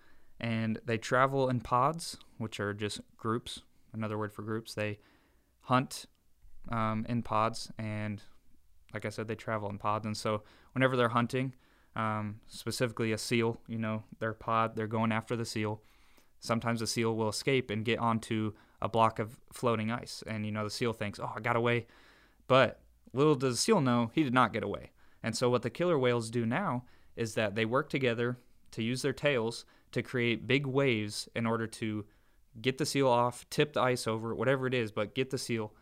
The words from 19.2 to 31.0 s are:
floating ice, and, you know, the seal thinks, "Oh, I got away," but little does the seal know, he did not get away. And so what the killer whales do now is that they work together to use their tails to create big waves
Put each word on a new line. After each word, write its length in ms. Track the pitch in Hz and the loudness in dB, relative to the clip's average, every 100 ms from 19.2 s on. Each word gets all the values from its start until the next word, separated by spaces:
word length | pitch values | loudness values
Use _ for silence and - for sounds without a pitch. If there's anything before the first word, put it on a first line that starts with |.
| 107 127 - | -6 -10 -20
floating 360 | - 123 110 107 | -2 0 2 0
ice, 340 | 120 - - - | -4 -8 -12 -8
and, 180 | 110 107 | -6 -4
you 60 | |
know, 140 | 107 104 | -4 -4
the 40 | |
seal 220 | - 120 | -2 -2
thinks, 280 | 107 104 - | -2 -6 -6
"Oh, 120 | 123 | -8
I 60 | 110 | -4
got 160 | 120 120 | 0 2
away," 320 | 120 120 - - - - _ _ - | 2 2 -2 -12 -20 -20 _ _ 4
but 340 | 131 110 - - _ - | 6 6 2 -16 _ -6
little 220 | 123 151 135 | 4 4 6
does 180 | 131 | 2
the 80 | 117 | 2
seal 180 | - 214 | 4 4
know, 320 | 131 120 117 | 6 4 2
he 100 | - | 0
did 100 | 139 | 2
not 180 | 127 113 | 4 4
get 120 | 107 | 2
away. 280 | 98 - - _ - - | -4 -4 -10 _ -20 -8
And 140 | 113 110 | -6 0
so 140 | 123 | 2
what 100 | 123 | 2
the 80 | 120 | 0
killer 300 | - 175 151 | 0 2 4
whales 320 | 127 120 113 | 4 2 0
do 160 | 120 113 | -2 0
now 380 | 139 196 123 - - - - | 0 0 -4 -6 -16 -12 -6
is 200 | 113 120 | -4 0
that 180 | 107 | 0
they 120 | 104 110 | 0 2
work 240 | 131 147 | 0 0
together 500 | 143 127 117 120 123 - - - | 0 0 2 0 -2 -10 -20 -12
to 100 | - | -4
use 220 | 113 127 | -2 0
their 100 | 143 | -2
tails 520 | 127 147 131 113 - - _ _ | 0 0 2 0 -4 -12 _ _
to 100 | 123 | -6
create 460 | - 127 117 113 110 | -2 0 0 0 0
big 180 | 139 139 | 0 2
waves 640 | 131 139 110 | 2 2 2